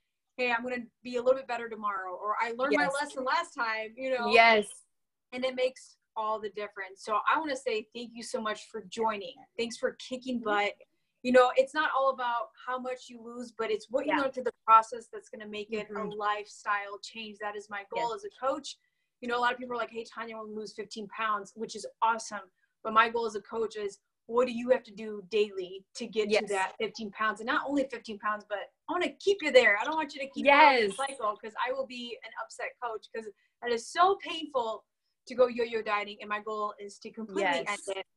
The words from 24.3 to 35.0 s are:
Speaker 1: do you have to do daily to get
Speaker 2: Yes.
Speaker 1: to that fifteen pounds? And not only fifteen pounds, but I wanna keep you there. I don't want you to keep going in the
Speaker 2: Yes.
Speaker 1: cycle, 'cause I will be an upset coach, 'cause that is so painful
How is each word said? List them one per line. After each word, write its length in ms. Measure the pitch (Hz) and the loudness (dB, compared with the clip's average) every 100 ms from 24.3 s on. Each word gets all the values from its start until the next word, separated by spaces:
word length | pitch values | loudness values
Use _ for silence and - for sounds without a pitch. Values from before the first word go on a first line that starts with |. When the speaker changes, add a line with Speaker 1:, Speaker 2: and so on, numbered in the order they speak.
| 233 247 | 2 2
Speaker 1:
do 80 | |
you 160 | 233 247 | 2 2
have 140 | 240 | 2
to 80 | - | 0
do 320 | 196 220 208 180 | -12 -10 -10 -2
daily 560 | 220 214 190 180 196 - - | 0 0 -2 -8 -10 -16 -12
to 100 | 220 | -6
get 220 | 214 208 | -2 2
Speaker 2:
Yes. 140 | 208 | 2
Speaker 1:
to 40 | 202 | 2
that 220 | 196 190 - | -2 -2 -4
fifteen 320 | 214 220 214 | -6 -6 -10
pounds? 280 | - 214 202 | -2 -2 -2
And 60 | 226 | -2
not 200 | 302 269 | -2 0
only 180 | 285 262 | 0 -2
fifteen 300 | 233 - 202 | -4 -10 -6
pounds, 260 | 214 214 - | -4 -4 -4
but 240 | 202 - _ - | -8 -8 _ -4
I 40 | |
wanna 220 | 349 320 | -2 -2
keep 260 | - 381 403 | 0 0 2
you 100 | 302 | 6
there. 260 | 254 226 208 | 8 8 6
I 40 | |
don't 120 | 254 320 | 0 -2
want 180 | 294 | -4
you 80 | 285 | -6
to 80 | 277 | -8
keep 160 | - 254 | 2 8
going 320 | 285 302 254 | 10 10 10
in 60 | 208 | 4
the 40 | |
Speaker 2:
Yes. 60 | 190 | 0
Speaker 1:
cycle, 400 | 277 269 214 208 | -4 -2 -4 -4
'cause 160 | 220 - 247 | -6 -4 -2
I 60 | |
will 140 | 269 220 | -2 -6
be 300 | 247 240 220 | -8 -10 -12
an 80 | 226 233 | -14 -14
upset 280 | 226 - 202 - | -12 -10 -10 -8
coach, 260 | 240 220 - | -8 -8 -10
'cause 140 | 226 214 - _ _ | -12 -12 -16 _ _
that 100 | 240 | -4
is 160 | 233 - | -4 -2
so 240 | 339 370 392 | 4 4 4
painful 680 | 302 330 302 262 226 220 _ _ | -4 -8 -4 -2 -2 -4 _ _